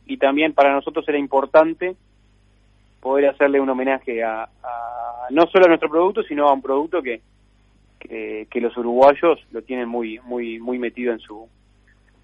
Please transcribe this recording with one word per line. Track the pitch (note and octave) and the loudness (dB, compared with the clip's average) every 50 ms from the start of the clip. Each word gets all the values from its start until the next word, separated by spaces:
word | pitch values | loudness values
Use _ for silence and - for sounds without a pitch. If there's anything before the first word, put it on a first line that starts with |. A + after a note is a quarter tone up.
| _ | _
y | - C3+ B2+ | -10 -6 0
también | C#3 C3+ C#3 C#3+ D#3 D#3+ D3 | 0 2 2 2 0 0 0
para | - - C#3 C#3 | 0 0 0 0
nosotros | C#3 C3+ - D3+ E3 D3 - | 0 -4 -4 -6 -6 -4 -2
era | D3 D3 | -2 -2
importante | C#3+ C3 - C3+ C3+ C3+ - D#3+ D#3+ D#3+ E3 - F3+ F3+ F#3 _ _ _ _ _ _ _ _ _ _ _ _ _ _ _ _ _ _ _ _ _ | -2 0 0 -2 0 4 4 4 4 4 2 -6 -8 -8 -8 _ _ _ _ _ _ _ _ _ _ _ _ _ _ _ _ _ _ _ _ _
poder | - B2+ C3+ C#3 C#3 C#3 | -6 -2 0 2 2 2
hacerle | C3+ - C#3+ C#3+ C#3 C#3 | 2 2 2 2 2 2
un | C#3 C3 | 0 0
homenaje | C3 B2+ B2+ C3+ C3+ C3 - - A#2+ A2+ A2+ | -2 -2 -2 -2 -2 -4 -4 -8 -6 -6 -4
a, | A2+ A2 A2 A2+ | -4 -4 -6 -10
a, | - _ _ - B2+ B2 - A#2 A#2+ A#2+ B2 A#2+ A#2 B2 A#2+ B2 C3 | -12 _ _ -16 -14 -12 -12 -12 -12 -12 -12 -12 -12 -12 -12 -10 -4
no | C3 D3+ E3+ E3+ | 2 2 2 4
solo | - G3 F#3 | 6 6 6
a | F3 | 6
nuestro | E3 D3+ - D#3+ | 6 4 0 0
producto, | D3+ D#3+ F3 F#3+ G3+ A3+ G#3 | 2 2 2 2 0 -2 -6
sino | - D3+ D3 D3 D3 | -6 -2 2 4 4
a | C#3 | 4
un | C3+ | 2
producto | C3 C3+ C3+ C#3 D3 E3 - F3 | 0 -2 -2 -2 -2 -2 -4 -4
que, | C#3+ B2+ A#2 A2+ _ _ _ _ _ _ _ _ _ _ _ _ _ _ _ _ | -4 -4 -8 -10 _ _ _ _ _ _ _ _ _ _ _ _ _ _ _ _
que, | - - A#2 A2+ A2 G#2+ G#2+ G#2+ A2 - | -20 -16 -14 -12 -10 -10 -10 -12 -12 -8
que | - B2 | -8 -4
los | A#2 A#2 - | -4 -4 -4
uruguayos | B2 A#2+ A#2+ A#2+ B2 C3 C#3+ C#3+ C#3 - E3+ D3+ - - _ | -4 -4 -2 4 6 6 6 6 6 4 2 2 0 -2 _
lo | - A2+ | -14 -14
tienen | A2 - C3 B2+ B2 A#2 | -12 -8 -8 -8 -6 -6
muy, | A#2 A#2+ A#2 A2 A2 A2+ - | -6 -6 -6 -8 -10 -12 -12
muy, | B2 B2 B2 A#2+ A#2 A2+ A2+ | -10 -8 -8 -8 -8 -10 -10
muy | A2+ A#2+ B2+ B2 | -8 -8 -8 -6
metido | A#2+ A#2 A2+ B2 B2 A#2+ A#2 | -6 -8 -8 -6 -6 -6 -6
en | A2 | -6
su, | - - G#2+ G#2+ A2+ _ _ _ _ _ _ _ _ _ _ _ _ _ _ _ | -8 -16 -20 -20 -20 _ _ _ _ _ _ _ _ _ _ _ _ _ _ _